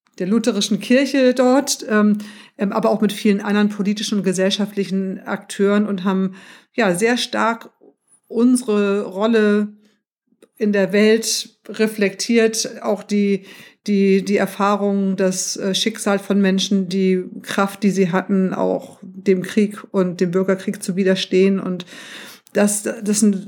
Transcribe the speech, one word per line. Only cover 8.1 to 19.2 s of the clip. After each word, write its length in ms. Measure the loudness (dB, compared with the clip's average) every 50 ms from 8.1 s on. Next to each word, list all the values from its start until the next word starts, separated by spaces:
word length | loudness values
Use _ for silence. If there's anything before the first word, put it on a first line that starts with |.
| _ _ _
unsere 760 | _ -2 2 2 4 2 2 0 0 0 0 0 0 -2 -2 -4
Rolle 640 | -6 -4 -2 0 2 2 4 4 4 4 2 0 -2 -6 _ _ _ _ _ _ _ _ _ _ _ _ _ _ _ _
in 160 | _ -2 0 2
der 200 | 2 0 2 2
Welt 680 | 4 4 4 4 2 0 -2 -4 -6 -6 -10 _ _ _ -16
reflektiert, 1120 | -4 -2 -2 -2 0 0 -2 -2 -2 -6 -4 0 2 4 4 2 0 -2 -6 -6 -8 -6 -4
auch 220 | -4 -4 -4 -4
die, 400 | -2 0 0 2 2 0 -2 -4 -12 -20 -20 -20 -20 _ _ _
die, 380 | 0 2 2 4 4 4 2 2
die 120 | 0 0
Erfahrung, 800 | 0 0 -2 -2 -2 0 0 0 0 0 0 0 0 0 -2 0
das, 420 | 0 0 0 0 -2 -6 -6 -6
äh, 160 | -6 -4 -4 -2
Schicksal 460 | -2 -2 -4 -4 -4 -2 -2 -2 -2
von 220 | 0 0 0 2
Menschen, 480 | 2 2 2 0 0 0 0 -2 0 -2
die 340 | -2 0 2 2 0 0 -2 -6 -14 -16 -10
Kraft, 420 | -6 -2 -2 -2 -2 -2 0 0
die 60 | 0
sie 200 | 2 2 0 0
hatten, 420 | 0 -4 -2 0 0 0 0 0 -2
auch 460 | -2 -2 0 -2 -2 -4 -10 -20 -20 -20
dem 400 | -20 -18 -6